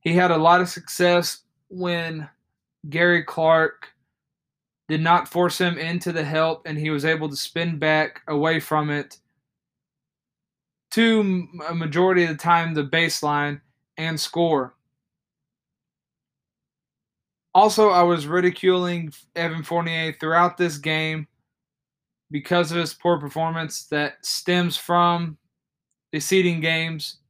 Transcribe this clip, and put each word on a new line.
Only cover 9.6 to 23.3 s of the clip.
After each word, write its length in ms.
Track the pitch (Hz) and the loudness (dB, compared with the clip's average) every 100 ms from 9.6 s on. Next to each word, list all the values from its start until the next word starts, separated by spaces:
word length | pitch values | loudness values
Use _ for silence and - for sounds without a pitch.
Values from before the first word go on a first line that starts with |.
| _ _ _ _ _ _ _ _ _ _ _ _ _ | _ _ _ _ _ _ _ _ _ _ _ _ _
to 300 | - 226 226 | 2 4 4
m-, 400 | 202 185 175 175 156 | 2 -2 -4 -12 -8
a 40 | |
majority 480 | 170 160 151 185 180 | -6 -4 0 2 4
of 60 | 170 | 0
the 60 | |
time 400 | 151 170 170 165 | -2 0 2 2
the 100 | 156 | -4
baseline 800 | 143 165 165 - 147 147 147 143 _ _ _ - | -2 0 -2 -2 -2 -2 -4 -6 _ _ _ -10
and 240 | 160 160 | -8 -6
score. 540 | - 170 170 151 127 _ _ _ _ _ _ _ _ _ _ _ _ _ _ _ _ _ _ _ _ _ _ _ _ _ _ _ _ | -6 -2 2 2 -2 _ _ _ _ _ _ _ _ _ _ _ _ _ _ _ _ _ _ _ _ _ _ _ _ _ _ _ _
Also, 340 | 180 214 214 214 | 4 4 6 6
I 140 | 180 | 6
was 240 | 175 170 143 | 4 2 0
ridiculing 840 | 175 180 180 185 180 180 175 160 - _ | 0 0 2 2 2 0 -4 -8 -14 _
Evan 280 | - 165 165 | -6 -4 -4
Fournier 500 | 151 170 170 165 160 | -4 -4 -2 -4 -6
throughout 460 | 156 160 165 175 - | -6 0 2 2 2
this 180 | 175 147 | -2 -2
game 500 | 147 156 156 156 151 _ _ _ _ _ _ _ _ _ _ | -4 -2 -2 -6 -10 _ _ _ _ _ _ _ _ _ _
because 400 | 151 143 175 165 | -10 -2 0 0
of 60 | 170 | -2
his 160 | 165 | -4
poor 260 | - 175 170 | -4 -2 -2
performance 680 | 143 | -2